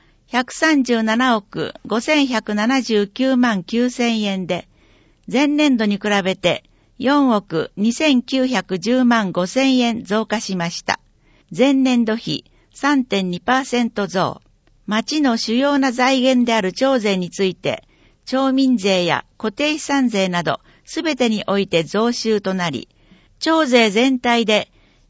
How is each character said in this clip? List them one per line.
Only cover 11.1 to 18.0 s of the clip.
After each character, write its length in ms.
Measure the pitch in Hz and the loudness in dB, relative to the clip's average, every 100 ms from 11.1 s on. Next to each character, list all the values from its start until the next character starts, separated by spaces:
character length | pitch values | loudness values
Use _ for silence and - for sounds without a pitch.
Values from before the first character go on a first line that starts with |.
| _ _ _ _ - | _ _ _ _ 0
前 180 | 262 | 2
年 300 | 269 262 240 | 4 2 2
度 120 | 220 226 | 0 -2
比、 280 | - 151 - _ _ | -4 -8 -10 _ _
三 320 | - 277 285 | -4 0 0
点 260 | 247 202 185 | 0 -2 -2
二 100 | 175 | -4
パ 200 | - 262 | -2 -2
ー 40 | |
セ 180 | 269 240 | 0 -2
ン 60 | 233 | -2
ト 160 | - 196 | -2 -4
増。 340 | 185 156 - _ _ _ _ - | -2 -2 -4 _ _ _ _ -4
町 340 | 214 220 311 | -4 -2 0
の 160 | 277 226 | 0 0
主 180 | - 233 | -2 0
要 220 | 277 285 | 2 2
な 140 | 262 | 0
財 300 | 240 254 269 | 0 0 2
源 220 | 254 254 | 2 2
で 100 | 233 | 2
あ 60 | 226 | 0
る 120 | 185 | -2
町 260 | 175 269 262 | 0 0 2
税 180 | 208 190 | 0 -2
に 140 | 175 | -4
つ 140 | - | -2
い 100 | 190 | -2
て、 300 | 180 156 113 _ _ | -2 -6 -6 _ _